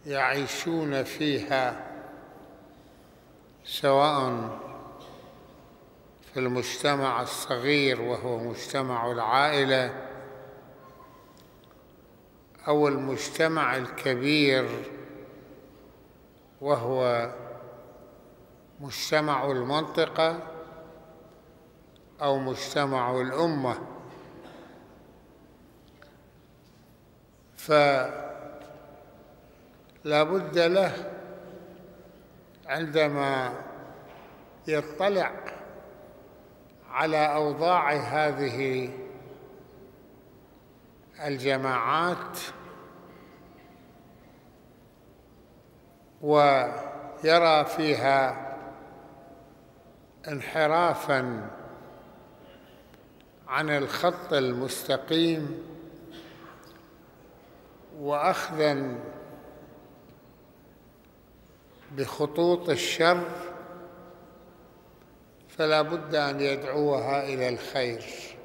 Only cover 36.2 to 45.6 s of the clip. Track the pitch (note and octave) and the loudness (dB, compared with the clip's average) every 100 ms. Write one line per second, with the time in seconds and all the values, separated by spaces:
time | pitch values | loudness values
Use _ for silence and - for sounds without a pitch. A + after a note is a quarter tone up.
36.2 | - - - - - - - B2+ D#3+ D#3 | -20 -20 -20 -20 -20 -20 -6 0 2 4
37.2 | D3+ D3+ D3+ C#3 E3 F3+ D3 D3 A#2 D3 | 4 4 0 2 4 4 4 0 0 2
38.2 | D3+ C3+ C#3 A#2 C3+ C3 B2+ - - - | 2 0 -2 -2 -2 -2 -4 -10 -14 -16
39.2 | - - - - - - - - - - | -18 -20 -20 -20 -20 -20 -20 -20 -20 -20
40.2 | - - - - - - - - - - | -20 -20 -20 -20 -20 -20 -20 -20 -20 -10
41.2 | D3 C#3 C3 C3+ C3+ B2+ A#2 D3+ F3 F3 | -6 -2 0 2 2 0 2 2 0 -2
42.2 | - - - - - - - - - - | -8 -10 -12 -14 -18 -20 -20 -20 -20 -20
43.2 | - - - - - - - - - - | -20 -20 -20 -20 -20 -20 -20 -20 -20 -20
44.2 | - - - - - - - _ - - | -20 -20 -20 -20 -20 -20 -20 _ -20 -20
45.2 | - - - - | -20 -20 -20 -20